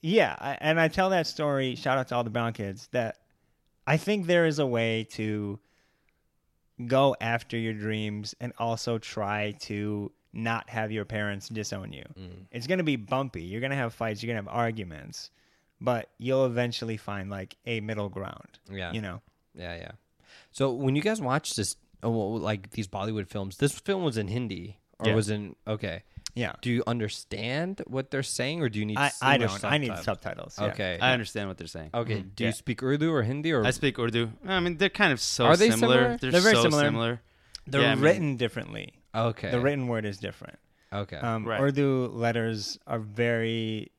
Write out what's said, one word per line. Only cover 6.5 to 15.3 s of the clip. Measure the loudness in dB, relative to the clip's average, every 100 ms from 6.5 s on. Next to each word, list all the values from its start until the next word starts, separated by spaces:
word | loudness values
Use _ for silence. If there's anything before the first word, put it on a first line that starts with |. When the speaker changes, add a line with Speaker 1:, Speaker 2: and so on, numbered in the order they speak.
| _ _ _ 2
Speaker 1:
go | 6 6 4
after | 0 -2 -2 -4
your | -2
dreams | -2 -2 -2 -2 -4 -8 -8
and | -10 -4
also | -2 -2 -2 -4
try | -4 -6 -2 0 -2 -4
to | -6 -4 -2 -2 -6 _ _
not | -6 -2 -2 -4
have | -4 -4
your | -4 -4
parents | -2 -2 -4 -6
disown | -8 -6 -6 -10
you. | -12 -16 -16
Speaker 2:
Mm. | -16 -16 -14
Speaker 1:
It's | -12 -2
gonna | 0
be | 2 0
bumpy. | 0 -2 -2 -6
You're | -8 -6
gonna | -4 -2
have | -4
fights. | -4 -6 -4
You're | -4
gonna | -6 -4
have | -2
arguments. | 0 -2 -8 -12 -14 -16 -16